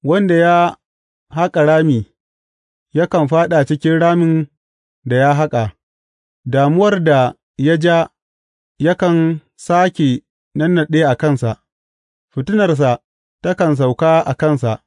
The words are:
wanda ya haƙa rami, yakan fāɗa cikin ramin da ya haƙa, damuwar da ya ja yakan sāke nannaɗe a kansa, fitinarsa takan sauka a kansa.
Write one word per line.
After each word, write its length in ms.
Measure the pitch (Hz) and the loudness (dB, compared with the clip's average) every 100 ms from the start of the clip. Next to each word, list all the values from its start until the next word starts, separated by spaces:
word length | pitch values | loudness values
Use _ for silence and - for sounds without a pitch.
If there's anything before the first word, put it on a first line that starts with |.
wanda 300 | 139 180 196 | 0 0 2
ya 420 | 170 170 175 175 - _ _ _ _ _ | 2 2 2 0 -4 _ _ _ _ _
haƙa 320 | 151 175 170 151 | -6 -4 0 2
rami, 400 | 156 160 123 101 _ _ _ _ _ _ _ _ | 2 2 0 -4 _ _ _ _ _ _ _ _
yakan 340 | 147 175 180 143 | -4 -2 0 0
fāɗa 360 | 160 170 165 139 | 0 0 0 0
cikin 320 | 151 160 160 | -2 0 0
ramin 460 | 170 175 165 160 151 _ _ _ _ _ | 2 2 0 0 -4 _ _ _ _ _
da 120 | 120 123 | -4 0
ya 180 | 139 | 2
haƙa, 420 | 143 151 120 107 - _ _ _ _ _ _ | 0 -2 -2 -4 -8 _ _ _ _ _ _
damuwar 560 | 131 131 143 165 208 196 | -6 0 2 2 2 0
da 300 | 160 139 127 - _ - | 2 2 0 -4 _ -4
ya 180 | 139 165 | 0 0
ja 320 | 170 170 165 _ _ _ _ _ _ _ | 2 0 -2 _ _ _ _ _ _ _
yakan 600 | 151 180 180 170 160 160 _ _ | -2 0 0 0 0 -4 _ _
sāke 680 | - 175 185 - 147 123 _ _ _ 143 | -4 0 0 0 -2 -2 _ _ _ -4
nannaɗe 440 | 160 180 151 156 151 | -2 0 0 0 0
a 80 | 123 | 0
kansa, 460 | 156 139 117 110 _ _ _ _ _ _ _ | -2 -2 -4 -8 _ _ _ _ _ _ _
fitinarsa 680 | - 135 214 196 147 139 120 _ _ _ _ | -10 -4 0 0 0 0 -2 _ _ _ _
takan 340 | - 185 170 143 | -8 -2 -2 0
sauka 440 | 131 123 160 160 - | -2 0 0 0 0
a 80 | |
kansa. 480 | 139 156 143 113 107 | -4 -2 -2 -4 -6